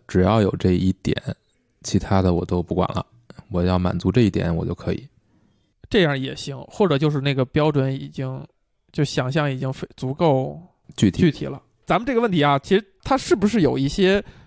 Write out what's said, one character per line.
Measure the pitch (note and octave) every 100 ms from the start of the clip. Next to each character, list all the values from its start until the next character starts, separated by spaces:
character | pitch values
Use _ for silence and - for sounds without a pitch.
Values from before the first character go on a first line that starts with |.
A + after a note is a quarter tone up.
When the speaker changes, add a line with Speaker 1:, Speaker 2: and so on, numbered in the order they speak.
| -
Speaker 1:
只 | F#2
要 | F2+ A2
有 | G2 -
这 | F#2
一 | F2+ F#2 -
点， | - - - - _ _ _ _
其 | - G2
他 | - G2
的 | F#2
我 | F2
都 | F2+ F2+
不 | E2+
管 | F2+ F2
了， | - - _ - - -
我 | F2
要 | F2+ F2+
满 | F2+ F2+
足 | F#2
这 | B2
一 | G#2+
点 | F#2 F2
我 | E2 -
就 |
可 | - -
以。 | - C3+ _ _ _ _ _ _ _ -
Speaker 2:
这 | A3
样 | D#3+ C3+
也 | C3 C3
行， | - C3 -
或 | - G3
者 | C#3
就 | D3+
是 | C#3+
那 | C#3
个 | C3+
标 | - D3+ D3+
准 | D3 C3+
已 | C3+ C#3+
经， | D3 C3 C3 - _ _ _ _
就 | -
想 | C#3+ - B2+
象 | D#3 D3
已 | C3
经 | C3
非-， | C3 - -
足 | B2+
够 | C#3+ E3+ C3 C3+ D3+ F3+ _ - -
Speaker 1:
具 | G#3
体。 | -
Speaker 2:
具 | E3+
体 | - C#3
了。 | C#3 - _ -
咱 | F3
们 |
这 | A#3+
个 | A#3
问 | A#3
题 | F3
啊， | C#3+ C#3
其 | - F#3
实 | - _
它 | - C4+
是 | -
不 | G#3+ G3+
是 | A3
有 | C#3 C3
一 | C#3
些 | - F#3+ G3 - -